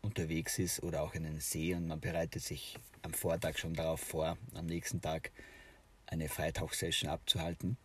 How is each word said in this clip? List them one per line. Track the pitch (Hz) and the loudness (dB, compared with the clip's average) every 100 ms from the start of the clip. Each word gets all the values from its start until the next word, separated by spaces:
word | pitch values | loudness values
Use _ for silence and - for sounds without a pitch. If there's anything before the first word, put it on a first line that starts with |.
unterwegs | 104 - 80 82 - - | 0 0 2 2 2 2
ist | 87 - | 2 2
oder | 87 80 | 0 0
auch | 76 | 0
in | 82 | 0
einem | 78 78 | -2 -2
See | - 80 82 | 0 2 2
und | 87 82 | 2 0
man | 78 | 0
bereitet | - 82 80 - | 0 2 2 -2
sich | - 71 - - - - | -4 -6 -6 -10 -14 -10
am | - | -6
Vortag | - 87 85 82 78 | 0 2 2 2 0
schon | 82 | 0
darauf | 82 80 80 | 2 2 0
vor, | - 80 78 82 - | 0 2 2 0 -6
am | - 82 | -4 0
nächsten | 85 - 85 | 0 0 -2
Tag | 80 80 - - - - - - - - - | 0 -2 -4 -10 -18 -18 -20 -20 -20 -20 -4
eine | 82 78 | -2 0
Freitauchsession | - 78 - 80 - 85 - 73 | 0 0 0 -2 0 0 2 0
abzuhalten. | 82 - - 82 85 90 120 | -2 2 2 2 0 0 0